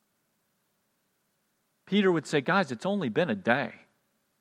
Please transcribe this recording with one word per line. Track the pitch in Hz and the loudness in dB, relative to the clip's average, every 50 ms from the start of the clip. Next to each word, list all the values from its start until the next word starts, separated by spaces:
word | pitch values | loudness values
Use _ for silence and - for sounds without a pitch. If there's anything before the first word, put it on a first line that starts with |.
| _ _ _ _ _ _ _ _ _ _ _ _ _ _ _ _ _ _ _ _ _ _ _ _ _ _ _ _ _ _ _ _ _ _ _ _ _ | _ _ _ _ _ _ _ _ _ _ _ _ _ _ _ _ _ _ _ _ _ _ _ _ _ _ _ _ _ _ _ _ _ _ _ _ _
Peter | - 190 208 190 190 | 0 2 2 4 4
would | 170 156 - | 2 2 0
say, | - 165 147 | 0 -2 -2
"Guys, | 131 165 175 202 170 131 | 0 2 2 2 2 0
it's | 123 - - | -4 -6 -4
only | 185 202 202 156 117 | -4 -2 -2 -2 -2
been | 104 147 180 151 | 0 0 0 0
a | 107 | -2
day. | 98 - 113 123 143 123 - - - - _ _ _ _ _ _ _ _ _ _ _ | -2 0 0 0 0 0 -6 -10 -16 -20 _ _ _ _ _ _ _ _ _ _ _